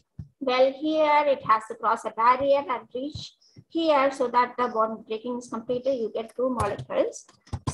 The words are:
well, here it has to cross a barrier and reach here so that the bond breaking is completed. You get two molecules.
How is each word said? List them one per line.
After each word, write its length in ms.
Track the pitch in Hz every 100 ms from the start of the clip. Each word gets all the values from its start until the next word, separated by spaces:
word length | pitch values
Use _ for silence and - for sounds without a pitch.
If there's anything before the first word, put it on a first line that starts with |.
| _ - - -
well, 320 | 262 254 269
here 520 | 269 302 311 302 294 294
it 200 | 262 -
has 180 | 220 -
to 60 | 233
cross 300 | 220 226 214
a 60 |
barrier 520 | 214 240 262 277 277 277
and 180 | 226 220 247
reach 380 | 285 - - _ _ - -
here 420 | 330 320 285 277
so 180 | 277 240
that 260 | 240 247 -
the 120 | 247
bond 360 | 220 220 226 -
breaking 320 | 220 247 247
is 100 | -
completed. 460 | 226 226 247 269 262
You 140 | 220
get 200 | - 226 -
two 140 | 262
molecules. 760 | 240 202 - - 190 453 - - _ _ - -